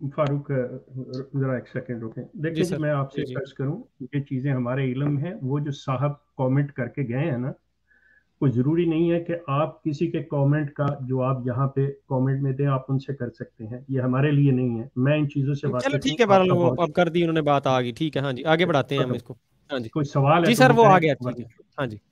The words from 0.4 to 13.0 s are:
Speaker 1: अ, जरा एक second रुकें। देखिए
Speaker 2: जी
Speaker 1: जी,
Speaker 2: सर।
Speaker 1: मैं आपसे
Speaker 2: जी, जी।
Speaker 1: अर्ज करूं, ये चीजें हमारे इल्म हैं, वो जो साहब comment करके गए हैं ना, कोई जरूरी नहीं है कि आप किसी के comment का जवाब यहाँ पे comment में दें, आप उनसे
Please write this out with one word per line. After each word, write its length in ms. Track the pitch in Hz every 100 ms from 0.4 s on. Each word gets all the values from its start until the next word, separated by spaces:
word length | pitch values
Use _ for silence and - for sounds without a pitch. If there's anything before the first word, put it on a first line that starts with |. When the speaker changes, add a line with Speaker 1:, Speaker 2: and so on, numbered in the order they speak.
| 143
Speaker 1:
अ, 880 | 135 123 127 - 131 127 127 - 139
जरा 180 | 135 123
एक 100 | -
second 340 | 123 - 117
रुकें। 220 | 110 -
देखिए 320 | 120 208 156 160
Speaker 2:
जी 80 |
Speaker 1:
जी, 60 | 175
Speaker 2:
सर। 80 | 160
Speaker 1:
मैं 140 | 151
आपसे 300 | 143 139 135
Speaker 2:
जी, 40 | 127
जी। 100 | 127
Speaker 1:
अर्ज 160 | 135
करूं, 300 | - 135 190 - _
ये 180 | 127 143
चीजें 300 | 139 131 143
हमारे 400 | 127 120 131 131
इल्म 260 | 127 147 143
हैं, 220 | 170 220
वो 160 | 127 147
जो 120 | 147
साहब 400 | 139 - 127 143 143 _ -
comment 340 | 131 135 143
करके 320 | - 117 -
गए 220 | 120 123 165
हैं 120 | 120
ना, 160 | 131 - _ _ _ _ _ _ _ _
कोई 120 | 143
जरूरी 340 | 117 131 165 170
नहीं 260 | 160 170
है 80 | 170
कि 140 | 170 170 -
आप 320 | 139 156 -
किसी 240 | 156 143 170
के 120 | 160
comment 500 | 139 143 139 151 143
का 300 | - 143 143
जवाब 460 | 127 131 127 127 123
यहाँ 200 | 120 135
पे 200 | 135 139
comment 540 | 139 _ 135 135 135
में 140 | 139 131
दें, 100 | 143
आप 200 | 135 -
उनसे 240 | 135